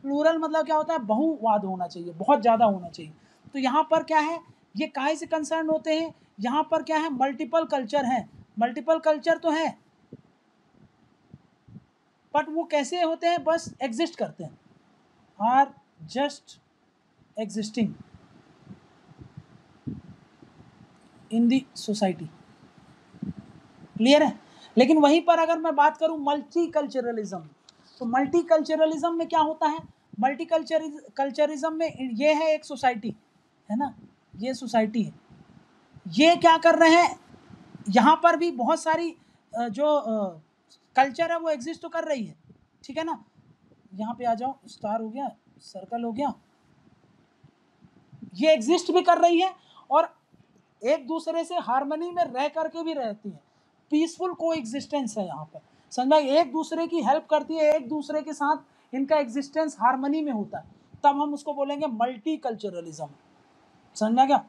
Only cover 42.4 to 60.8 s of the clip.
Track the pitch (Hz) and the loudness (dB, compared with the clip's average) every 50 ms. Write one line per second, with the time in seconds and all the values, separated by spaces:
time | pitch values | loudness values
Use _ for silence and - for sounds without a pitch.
42.4 | _ _ - _ _ _ _ _ - - 262 311 320 330 - - - _ _ _ | _ _ -20 _ _ _ _ _ -20 -12 -8 -8 -6 -6 -8 -10 -12 _ _ _
43.4 | _ _ _ _ _ _ _ _ _ _ 190 185 214 226 233 240 247 240 233 214 | _ _ _ _ _ _ _ _ _ _ -12 -10 -8 -8 -8 -6 -2 -4 -2 -2
44.4 | 247 262 269 _ _ - - _ - 208 214 226 226 214 220 269 277 220 - _ | -4 -8 -8 _ _ -20 -20 _ -6 -6 -4 -4 -6 -8 -8 -8 -8 -10 -10 _
45.4 | _ _ _ _ _ - - 190 190 _ 233 233 233 233 214 233 285 269 202 _ | _ _ _ _ _ -20 -18 -18 -12 _ -8 -6 -6 -6 -4 -4 -4 -4 -4 _
46.4 | _ _ _ _ _ _ _ _ _ _ _ _ _ _ _ _ _ _ _ _ | _ _ _ _ _ _ _ _ _ _ _ _ _ _ _ _ _ _ _ _
47.4 | _ _ _ _ _ _ _ _ _ _ _ _ _ _ - - - - - 175 | _ _ _ _ _ _ _ _ _ _ _ _ _ _ -20 -20 -20 -18 -6 0
48.4 | 269 320 311 277 220 247 339 339 349 - 320 359 359 349 349 339 349 339 349 330 | 4 4 4 4 4 0 0 0 0 2 2 2 4 4 4 6 6 4 4 4
49.4 | 370 381 370 - _ _ _ - _ _ 262 311 339 - _ _ _ _ _ _ | 2 0 -2 -8 _ _ _ -20 _ _ 2 2 2 2 _ _ _ _ _ _
50.4 | _ _ _ _ _ _ _ _ 202 247 302 294 262 233 320 330 320 320 320 330 | _ _ _ _ _ _ _ _ 0 0 0 0 0 -6 -6 -6 -4 -4 -4 -4
51.4 | 330 330 349 339 - - 240 269 285 277 311 320 339 349 349 349 339 285 233 254 | -4 -4 -6 -6 -4 -2 -2 -2 -2 -2 -6 -6 -6 -6 -2 -4 -4 -2 -2 -4
52.4 | 285 294 294 320 320 311 - 330 330 330 320 285 247 220 202 - _ 202 170 - | -4 -4 -4 -4 -6 -6 -6 -6 -6 -6 -6 -4 -6 -6 -8 -10 _ -16 -16 -16
53.4 | _ _ _ _ _ _ _ _ _ _ 294 302 330 320 - - 359 359 339 - | _ _ _ _ _ _ _ _ _ _ 0 0 0 0 -4 -6 -6 -6 -6 -4
54.4 | 320 330 330 320 240 220 233 285 - - 294 285 262 214 - 220 190 175 143 147 | -4 -2 -2 -4 -6 -8 -8 -10 -8 -4 -4 -4 -4 -4 -6 -6 -8 -6 -8 -12
55.4 | 156 - - - _ _ _ _ _ _ - 247 254 269 311 311 294 262 277 320 | -14 -14 -18 -20 _ _ _ _ _ _ -6 -2 2 4 4 4 4 4 4 2
56.4 | 349 262 240 320 311 - 320 330 339 330 339 330 233 226 277 311 311 - 302 302 | 2 2 -2 -6 -4 -4 -4 -4 -4 -2 -2 0 2 2 0 0 2 0 0 0
57.4 | 294 - 320 320 302 302 302 311 254 233 302 302 285 294 302 302 294 311 294 - | 0 -2 -2 2 4 4 4 2 0 -4 -6 -6 -6 -4 -6 -6 -6 -6 -6 -2
58.4 | 294 285 311 311 - _ _ _ _ _ - 262 269 269 320 302 285 233 220 285 | 0 0 0 -2 -4 _ _ _ _ _ -6 -6 0 2 2 2 2 0 -4 -8
59.4 | 277 - - 311 320 302 - - 214 247 254 262 262 285 294 320 302 285 247 214 | -8 -4 -2 -2 -2 -2 -4 0 0 2 2 2 -2 -2 -2 -2 -2 -4 -4 -6
60.4 | 196 - - 165 - - - _ | -6 -8 -10 -14 -14 -16 -20 _